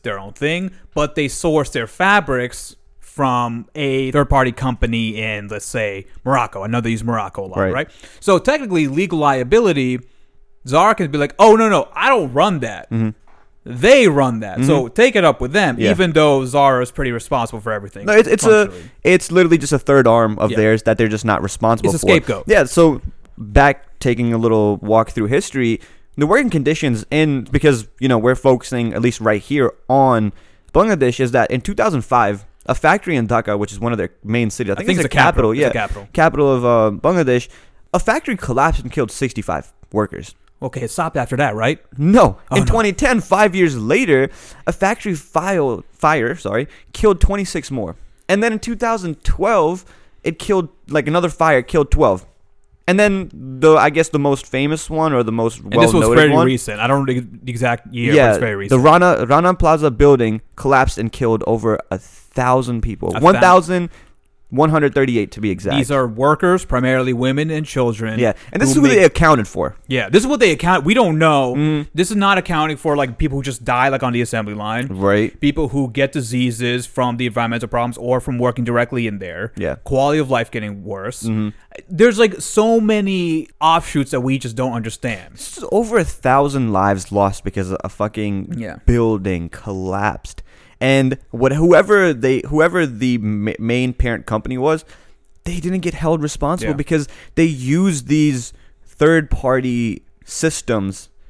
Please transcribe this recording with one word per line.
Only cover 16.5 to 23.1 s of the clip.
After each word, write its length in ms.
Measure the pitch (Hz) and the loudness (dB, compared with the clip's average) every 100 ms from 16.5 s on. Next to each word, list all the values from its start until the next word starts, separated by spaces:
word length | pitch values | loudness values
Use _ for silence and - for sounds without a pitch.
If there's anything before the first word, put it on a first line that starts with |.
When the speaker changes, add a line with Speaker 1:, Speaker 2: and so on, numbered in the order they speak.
| 139 139 127 | 2 4 2
Speaker 1:
is 80 | 123 | -2
pretty 200 | - 135 | -4 -4
responsible 480 | 117 - 135 117 113 | -6 -4 -4 -4 -8
for 100 | 110 | -8
everything 340 | 107 101 95 202 | -8 -8 -8 2
Speaker 2:
No, 60 | |
it's, 140 | 214 - | 4 4
it's 160 | 208 | 4
a, 220 | 226 214 196 | 4 4 4
Speaker 1:
functionally. 260 | 180 - - | -4 -20 -2
Speaker 2:
it's 280 | - 180 - | 2 2 2
literally 260 | 170 175 165 | 2 4 4
just 120 | 139 | 2
a 40 | 143 | -2
third 280 | - 139 120 | 4 6 6
arm 300 | 117 113 107 | 4 2 0
of 100 | 107 | -2
Speaker 1:
Yeah. 60 | 110 | 2
Speaker 2:
theirs 260 | 110 110 | 2 2
that 140 | - 107 | 2 0
they're 100 | 110 | 0
just 180 | 104 110 | 0 -2
not 180 | 101 | -2
responsible 460 | 95 - 113 117 - | -2 -2 0 0 0
Speaker 1:
It's 80 | 170 | -2
a 20 | - | 2
Speaker 2:
for. 60 | |
Speaker 1:
scapegoat. 340 | 170 - 101 - | 2 2 -6 2
Speaker 2:
Yeah, 160 | 208 | 2
so 380 | 135 - 165 131 - | 2 4 4 2 -8